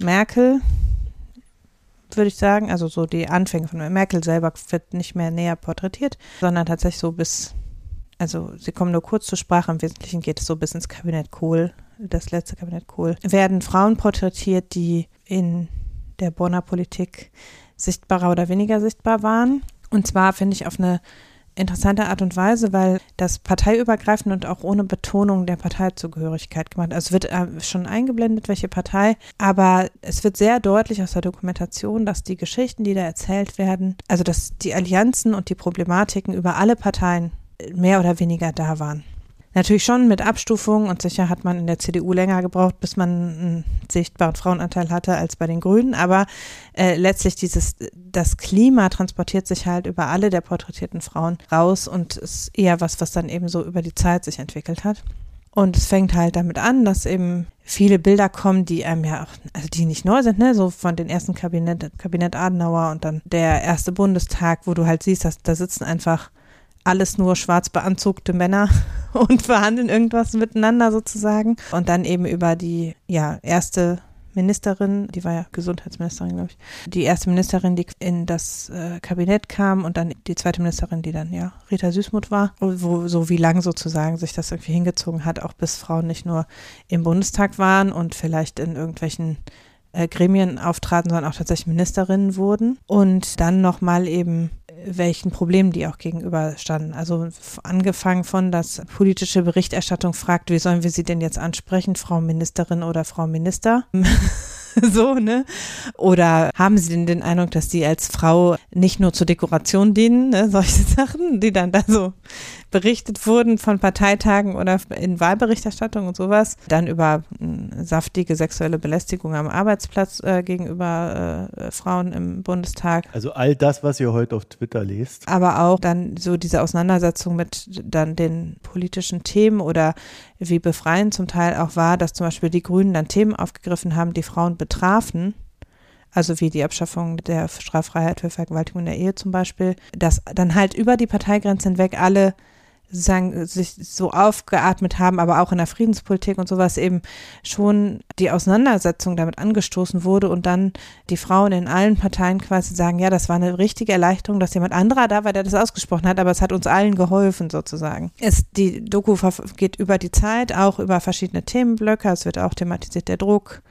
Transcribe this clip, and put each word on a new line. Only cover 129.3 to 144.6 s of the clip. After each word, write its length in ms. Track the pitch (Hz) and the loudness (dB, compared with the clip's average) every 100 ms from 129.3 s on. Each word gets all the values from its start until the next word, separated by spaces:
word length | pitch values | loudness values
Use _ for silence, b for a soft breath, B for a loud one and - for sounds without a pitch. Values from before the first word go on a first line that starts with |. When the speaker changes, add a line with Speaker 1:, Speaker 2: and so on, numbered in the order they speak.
| 208 214 214 | 4 4 4
Speaker 1:
oder 340 | 160 165 156 - B B B B | 0 2 2 0 B B B B
wie 200 | 170 170 | -2 0
befreiend 540 | 170 160 160 175 214 | 0 -2 0 2 2
zum 160 | - 180 | -2 -4
Teil 280 | 175 175 - | 0 0 0
auch 200 | 160 175 | -2 2
war, 220 | 165 180 | 2 2
dass 160 | 170 | 0
zum 120 | - 170 | -2 -4
Beispiel 220 | - 165 | -2 -2
die 140 | 175 | -2
Grünen 320 | - 180 196 | 0 2 2
dann 120 | 170 156 | 2 0
Themen 300 | 202 214 - | 2 2 0
aufgegriffen 580 | 175 - - 175 175 | -6 -8 -6 -4 -2
haben, 200 | 160 170 | -2 -2
die 100 | 170 | -2
Frauen 320 | - - 170 170 | -4 -2 -2 -2
betrafen. 800 | 170 - 180 214 226 170 185 - - - b b b b b | -4 0 2 2 0 -4 -4 -6 -14 -20 b b b b b
Also 300 | - 165 165 | -2 0 0
wie 100 | 160 | -2
die 140 | 156 | 0
Abschaffung 540 | 147 - 165 175 170 165 | -4 -4 -6 -6 -6 -6
der 300 | - 165 165 | -4 -4 -4
Straffreiheit 720 | - - 160 - 165 165 - | -8 -4 -4 -2 -2 -2 -2
für 100 | 170 | -6
Vergewaltigung 500 | - 170 160 165 180 | -6 -6 -4 -6 -6
in 60 | 170 | -6
der 120 | - | -2
Ehe 160 | 185 | -4
zum 160 | - 196 | -4 -4
Beispiel, 460 | 185 180 - 185 185 B - | -2 -2 -2 -2 -4 B -2
dass 260 | 165 - | 0 0
dann 300 | - - 180 | -2 0 2
halt 200 | 175 196 | 4 2
über 220 | - 220 247 | 2 2 2
die 100 | 233 | 2
Parteigrenze 640 | 202 - 208 202 196 190 | -2 0 0 2 0 0
hinweg 320 | 180 185 - | 2 0 2
alle 340 | 185 196 190 - b b b b _ | 4 6 4 2 b b b b _
sozusagen 560 | 180 175 185 185 - 170 | -4 0 2 0 -4 -6
sich 280 | 185 175 | -4 -6
so 360 | - 180 - 185 | -8 -12 -4 -2
aufgeatmet 880 | 175 208 208 - 185 | 4 4 2 0 2